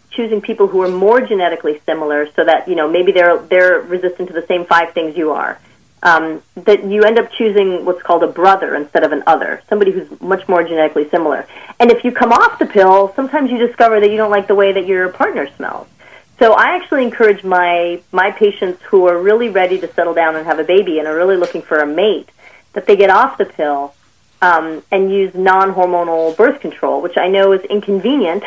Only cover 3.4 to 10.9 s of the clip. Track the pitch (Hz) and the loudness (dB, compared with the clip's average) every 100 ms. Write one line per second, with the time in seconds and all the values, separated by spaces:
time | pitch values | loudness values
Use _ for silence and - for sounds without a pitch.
3.4 | - 180 180 170 170 180 180 180 180 165 | 2 2 4 2 -2 -4 -4 -6 -8 -8
4.4 | 165 180 175 170 165 - 165 160 156 143 | -6 -6 0 0 0 -4 -6 -4 -4 -4
5.4 | 69 - _ _ _ _ 180 160 160 156 | -6 -10 _ _ _ _ 0 0 0 -8
6.4 | - - 196 202 196 208 208 233 - - | -14 -6 0 0 0 2 2 2 -2 -2
7.4 | 220 202 190 180 - 180 - 170 170 - | 0 2 0 -2 -4 -6 -2 0 0 0
8.4 | 185 190 165 143 147 170 151 147 147 156 | 2 2 -2 -6 -4 -4 -2 -2 0 0
9.4 | - - - 214 196 180 156 151 180 190 | -2 -8 -4 0 0 -2 -8 -12 -6 -4
10.4 | - 175 165 165 156 | 0 -2 0 0 0